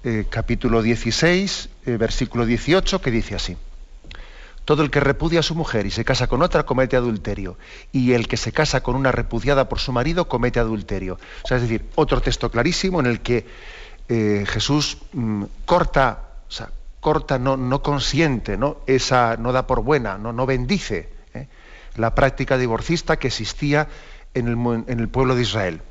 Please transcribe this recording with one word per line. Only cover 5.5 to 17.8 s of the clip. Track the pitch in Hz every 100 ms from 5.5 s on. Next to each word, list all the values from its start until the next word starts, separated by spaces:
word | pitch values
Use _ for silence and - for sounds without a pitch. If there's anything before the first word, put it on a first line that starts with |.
mujer | 165 160 110
y | 98
se | -
casa | 113 131 123
con | 123
otra | 175 160
comete | - 131 131 127
adulterio, | 123 107 - 101 92 87 - - -
y | 131 123
el | 120 110
que |
se | 117 113
casa | - 151 131
con | 123 123
una | 135
repudiada | 120 113 113 120 139 135
por | -
su | -
marido | 123 143 170 165
comete | 123 123 120
adulterio". | 113 110 92 98 92 90 - -
O | -
sea, |
es | 127
decir, | 120 110 -
otro | - 147 131
texto | - - 117
clarísimo | 117 143 170 190 180
en |
el | 123 117
que, | - 120 - - - - - - -
eh, | 117 107 104
Jesús, | 101 110 - 147 143 - -
mm, | - 113 104 101 -
corta, | - 175 156 147 131 107 - - -
o |
sea, | - 113 - - -
corta, | - 156 139 135
no, | 131 135
no | 123 135